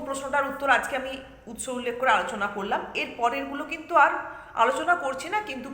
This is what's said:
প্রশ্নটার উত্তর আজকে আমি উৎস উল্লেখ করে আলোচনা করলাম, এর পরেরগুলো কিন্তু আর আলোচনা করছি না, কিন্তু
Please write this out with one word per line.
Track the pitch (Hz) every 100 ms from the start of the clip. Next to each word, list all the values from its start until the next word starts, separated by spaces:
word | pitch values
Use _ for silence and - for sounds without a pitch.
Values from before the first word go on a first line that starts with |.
প্রশ্নটার | 269 269 269 285 269
উত্তর | 269 277
আজকে | 233 - 262
আমি | 262 269 - - -
উৎস | 220 262
উল্লেখ | 247 240 233
করে | 254
আলোচনা | 202 180 214 202 202
করলাম, | 202 311 -
এর | - 294 -
পরেরগুলো | 233 277 269 285
কিন্তু | 302 320 - 330
আর | 302 - - - -
আলোচনা | - 226 - 320 349
করছি | 269 262 330
না, | 415
কিন্তু | 415 254 277